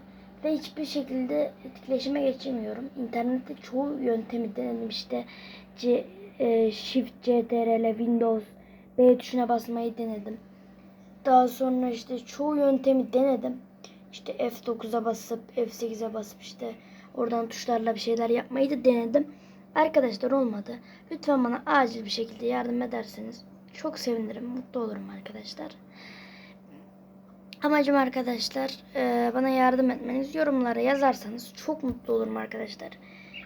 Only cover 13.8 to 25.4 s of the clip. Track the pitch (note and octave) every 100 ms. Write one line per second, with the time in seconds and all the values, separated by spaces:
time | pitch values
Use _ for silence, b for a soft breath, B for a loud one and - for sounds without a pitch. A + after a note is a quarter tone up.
13.8 | B B B - - - A#3+ - - A#3
14.8 | A3+ A#3 A3+ A3 - A#3 - - A3+ -
15.8 | A#3 G#3+ A3+ G#3+ G#3 - - - A#3 A3+
16.8 | B B B - A#3 A#3 A3+ - - A#3
17.8 | A3+ G#3 A#3 A#3 A#3 A#3 - B3+ C#4 C#4
18.8 | B3 A#3+ A#3 C#4 D4 B B B B D#4
19.8 | D#4 D#4 B3+ G3 B3 C#4 B3 G#3 G3+ A#3+
20.8 | B B - D#4+ - C#4 B3 B3 - D4
21.8 | A#3+ A#3 G3+ G#3 A3+ - A#3+ B3 A#3+ A#3+
22.8 | B3 A#3 G#3 G#3 A3 A#3+ - - - -
23.8 | D#4 D4+ B3+ A3+ G#3+ A3 B3 B3+ B3 B3+
24.8 | A3+ G3+ G3 G3 - G#2